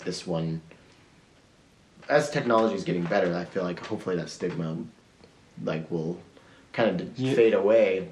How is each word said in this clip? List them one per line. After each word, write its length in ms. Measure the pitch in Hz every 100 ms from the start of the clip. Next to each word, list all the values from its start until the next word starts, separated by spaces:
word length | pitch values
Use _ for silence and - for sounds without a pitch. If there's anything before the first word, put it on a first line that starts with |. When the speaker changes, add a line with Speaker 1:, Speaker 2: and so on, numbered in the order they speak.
Speaker 1:
this 220 | 90 87 92
one, 360 | 82 80 80 - - - - _ _ _ _ _ _ _ _ _ - -
as 220 | 147 -
technology 440 | 143 120 113 110 98
is 80 |
getting 180 | - 90
better, 300 | 85 101 90 87
I 80 |
feel 180 | 87 95
like 220 | 90 87
hopefully 320 | - 107 92 87
that 140 | 80
stigma, 460 | - 90 82 80 82 - - _ _ - _ - -
like, 260 | - 80 -
will 280 | 85 80 87 - - - - -
kind 260 | - 110 90
of 160 | -
d- 80 | -
Speaker 2:
Ye- 120 | 131
Speaker 1:
fade 180 | 123 113
away, 540 | 98 101 113 98 92 85